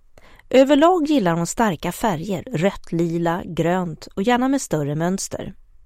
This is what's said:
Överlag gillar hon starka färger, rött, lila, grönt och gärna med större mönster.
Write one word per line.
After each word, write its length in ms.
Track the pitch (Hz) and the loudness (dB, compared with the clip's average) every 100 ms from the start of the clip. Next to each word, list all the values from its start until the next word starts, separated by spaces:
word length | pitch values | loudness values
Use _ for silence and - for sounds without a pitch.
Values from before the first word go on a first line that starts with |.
| _ - - - - | _ -20 -20 -20 2
Överlag 580 | 254 269 285 330 370 294 | 4 6 6 6 4 2
gillar 280 | 285 180 165 | 2 2 0
hon 120 | 170 | -2
starka 440 | - 220 156 175 | 0 -2 -2 -6
färger, 520 | - 226 156 190 170 | -4 -2 -2 -4 -6
rött, 480 | 175 165 196 - - | -6 0 0 -2 -6
lila, 500 | 165 170 170 170 175 - | -2 -2 0 -2 -2 -6
grönt 640 | 165 165 185 175 156 - | -2 0 0 -2 -8 -12
och 160 | - | -4
gärna 240 | 208 240 262 | 0 2 2
med 140 | 277 | -2
större 340 | - 156 143 151 | -2 -2 -2 -2
mönster. 580 | 170 190 - - - - - - | -2 -2 -6 -10 -12 -14 -20 -20